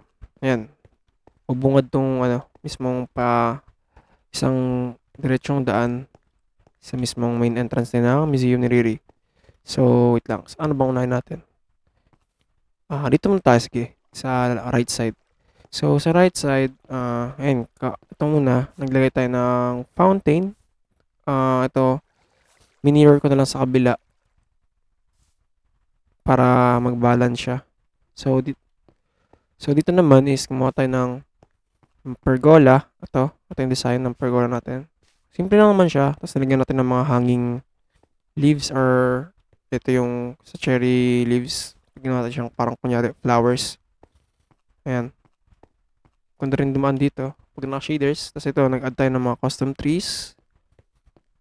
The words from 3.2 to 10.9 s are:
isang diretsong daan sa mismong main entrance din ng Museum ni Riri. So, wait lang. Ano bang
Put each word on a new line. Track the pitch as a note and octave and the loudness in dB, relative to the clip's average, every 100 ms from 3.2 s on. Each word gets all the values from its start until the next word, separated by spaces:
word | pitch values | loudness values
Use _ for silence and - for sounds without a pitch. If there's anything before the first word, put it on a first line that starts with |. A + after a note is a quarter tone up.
| B2 A#2+ A#2 B2+ _ _ _ _ _ _ _ | 0 0 0 -4 _ _ _ _ _ _ _
isang | - C3 C3 B2+ B2+ B2 A#2+ _ - | -4 -2 0 -2 -4 -6 -10 _ -8
diretsong | C3+ B2+ - C#3 B2 | -4 -2 -2 -2 0
daan | G#2 A#2+ B2 C3+ _ _ _ _ _ _ _ | 0 0 -4 -12 _ _ _ _ _ _ _
sa | - B2+ | -10 -6
mismong | B2 - A#2+ A#2 | -6 -4 -4 0
main | A#2 A#2 | -2 -2
entrance | A#2+ C3 A#2 | -4 -4 -2
din | A#2+ A#2+ | 0 2
ng | C#3 D#3 | 2 0
Museum | C3+ B2+ B2 | 0 0 0
ni | B2 | 2
Riri. | B2 A2+ A2+ _ _ _ _ _ _ - | 2 0 -2 _ _ _ _ _ _ -8
So, | - B2 A#2+ A#2+ A#2 | 0 4 4 4 2
wait | - | -2
lang. | G#2 - - | -10 -10 -6
Ano | D#3 | -4
bang | C#3 C3 | 0 0